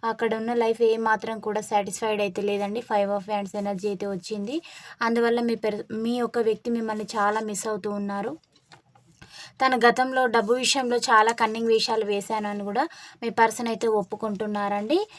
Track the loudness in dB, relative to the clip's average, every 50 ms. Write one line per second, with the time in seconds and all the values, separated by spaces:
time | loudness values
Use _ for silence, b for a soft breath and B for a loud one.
0 | -2 -4 -2 0 0 0 0 0 -2 -2 0 2 2 2 2 4 4 4 4 2
1 | 2 2 2 2 0 -6 -8 -6 -4 -2 -2 -2 -2 2 0 0 0 0 -4 -4
2 | -2 0 0 0 0 -2 -2 -2 -2 0 0 0 -2 -2 -4 -6 -4 0 0 2
3 | 2 2 0 -4 -4 -4 -4 -4 -4 -4 -6 -6 -4 -4 -6 -4 -4 -6 -4 -4
4 | -6 -6 -6 -6 -6 -8 -8 -6 -6 -4 -6 -6 B B B B B B B B
5 | -2 0 2 2 2 2 2 2 0 0 -2 0 -2 -4 -4 -4 -8 _ -8 -4
6 | -2 -2 -2 -2 -2 -2 -2 0 0 0 0 0 _ -4 -2 -2 -2 -4 -4 -6
7 | -6 -6 -2 0 0 2 2 0 -2 -4 -6 -6 -4 -4 -6 -4 -4 -4 -4 -4
8 | -4 -4 -4 -4 -6 -6 -8 -10 _ _ _ _ _ _ -20 -20 _ _ _ _
9 | _ _ _ _ B B B B B B B _ 2 2 4 6 6 6 6 6
10 | 2 0 2 2 2 4 4 2 2 4 0 2 2 0 0 0 0 0 0 0
11 | 2 6 6 8 8 6 4 2 0 -2 -2 -2 2 4 4 4 4 2 0 -2
12 | 0 0 -2 -2 -2 -2 -4 -4 -2 -4 -6 -6 -6 -4 -2 -2 -2 -2 B B
13 | B B B B -8 -4 2 4 4 4 4 -2 -4 -4 -4 -2 0 2 2 2
14 | 0 -2 -6 -6 -4 -4 -4 -4 -4 -4 -2 -2 -2 -2 -2 -2 0 2 2 0
15 | 0 B B